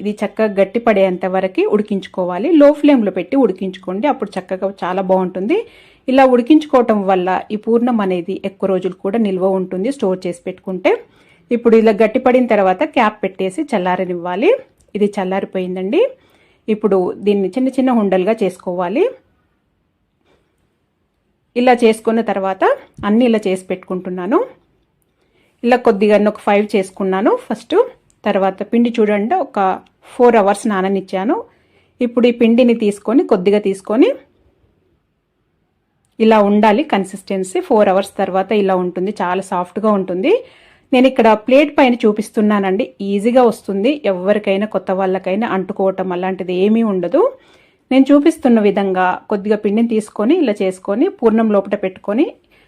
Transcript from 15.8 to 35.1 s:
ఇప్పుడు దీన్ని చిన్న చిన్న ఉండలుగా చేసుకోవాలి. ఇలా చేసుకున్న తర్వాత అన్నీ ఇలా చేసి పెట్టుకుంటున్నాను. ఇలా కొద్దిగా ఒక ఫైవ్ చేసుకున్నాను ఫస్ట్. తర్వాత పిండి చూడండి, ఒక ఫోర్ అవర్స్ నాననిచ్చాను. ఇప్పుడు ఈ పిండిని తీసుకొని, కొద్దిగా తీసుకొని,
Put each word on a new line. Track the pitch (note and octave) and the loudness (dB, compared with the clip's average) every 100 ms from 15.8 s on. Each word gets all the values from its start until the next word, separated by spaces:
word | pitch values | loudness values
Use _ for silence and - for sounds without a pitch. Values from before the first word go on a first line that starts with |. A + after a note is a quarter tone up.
| F#3 D4+ C5 - _ _ _ _ - | -2 0 0 -4 _ _ _ _ -6
ఇప్పుడు | G#3+ G#3+ F#3+ F3+ - G3+ | -2 0 0 0 -2 -2
దీన్ని | G3+ F#3 | 0 -2
చిన్న | A3 C4 C4 | -2 -2 0
చిన్న | C4 A#3 | 0 0
ఉండలుగా | G3+ F#3+ F#3 A#3 | 0 0 0 -2
చేసుకోవాలి. | F#3 - - F3 F3+ A#3 A#4 - _ _ _ _ _ _ _ _ _ _ _ _ _ _ _ _ _ _ _ _ _ _ _ B3 | -4 -4 -8 -6 -4 -2 -2 -4 _ _ _ _ _ _ _ _ _ _ _ _ _ _ _ _ _ _ _ _ _ _ _ 0
ఇలా | B3 A#3+ | 2 4
చేసుకున్న | A3+ A3 - A3+ A3 | 4 2 0 -2 -2
తర్వాత | G3 F#3+ F#3+ G#4 C#5+ - - G3+ | -4 -4 -2 0 -2 -6 -8 0
అన్నీ | G#3+ B3 | 2 2
ఇలా | G#3+ G3 | 2 -2
చేసి | F#3 F#3 | -4 -6
పెట్టుకుంటున్నాను. | F#3 - F#3 F#3 F#3 F3+ A3+ B4+ - _ _ _ _ _ _ _ _ _ _ | -10 -8 -10 -8 -8 -4 -2 -4 -10 _ _ _ _ _ _ _ _ _ _
ఇలా | A#3+ A#3+ B3 | 0 2 2
కొద్దిగా | G3+ G#3 G#3 G#3 | 2 2 4 2
ఒక | G#3 - | -2 0
ఫైవ్ | G3+ G#3 | 0 0
చేసుకున్నాను | G#3 F#3+ - G3 F#3+ B3 A#4+ - | -2 -4 -6 -4 0 0 -2 -4
ఫస్ట్. | A3+ - E4 C5 - _ _ G#3+ | -10 -2 -2 -2 -6 _ _ -4
తర్వాత | G3 F#3+ F#3+ G3+ | 0 -2 -4 -4
పిండి | A#3 A#3+ A#3 | 0 0 0
చూడండి, | G#3 G#3 G#3+ F#4 C#4 | 0 0 -2 -2 -4
ఒక | - F#3+ - - _ _ | -2 -2 -4 -10 _ _
ఫోర్ | - A#3+ A#3 | 2 4 4
అవర్స్ | G3 G3+ A#3 | 2 0 -2
నాననిచ్చాను. | G3 F#3+ G3 F#3+ F#3+ G3+ G#4 - _ _ _ _ _ A#3+ | -2 -2 -4 -4 -4 -2 -4 -6 _ _ _ _ _ -4
ఇప్పుడు | A#3+ A#3+ | 2 2
ఈ | A#3 | 2
పిండిని | A3+ A#3 A#3+ A#3 | 2 4 4 2
తీసుకొని, | G#3 G3+ - B3+ F4+ | 0 -2 0 0 2
కొద్దిగా | G#3+ F3+ G#3 G#3 | 0 2 0 0
తీసుకొని, | G3 - A3 G#4 C#5 _ _ _ _ _ _ _ _ _ | -4 -4 2 2 0 _ _ _ _ _ _ _ _ _